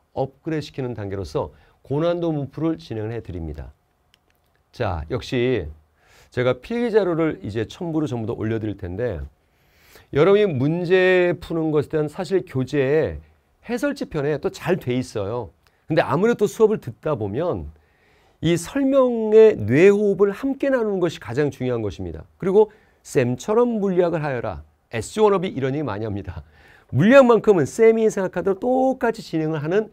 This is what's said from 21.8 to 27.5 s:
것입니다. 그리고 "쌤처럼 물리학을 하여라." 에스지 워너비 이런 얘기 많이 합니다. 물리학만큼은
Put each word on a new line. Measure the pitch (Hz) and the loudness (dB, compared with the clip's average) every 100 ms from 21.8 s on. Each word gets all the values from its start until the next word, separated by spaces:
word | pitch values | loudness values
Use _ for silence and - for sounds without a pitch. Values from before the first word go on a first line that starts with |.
것입니다. | 107 82 90 78 - _ | -4 -6 -10 -12 -16 _
그리고 | 180 196 208 - _ _ | 2 4 4 0 _ _
"쌤처럼 | - 147 123 123 - 226 240 226 | -4 0 0 -2 -2 0 2 0
물리학을 | 196 180 175 165 | 0 2 2 0
하여라." | 147 123 113 78 - _ _ | -4 -4 -6 -10 -14 _ _
에스지 | 113 - 214 | -8 -6 2
워너비 | 214 95 95 | 2 4 -2
이런 | 127 131 143 | -4 -4 -2
얘기 | |
많이 | 139 101 | -4 -6
합니다. | 113 101 90 78 - _ - - _ | -6 -6 -8 -14 -18 _ -20 -20 _
물리학만큼은 | 123 196 277 247 220 - | 2 8 8 8 6 4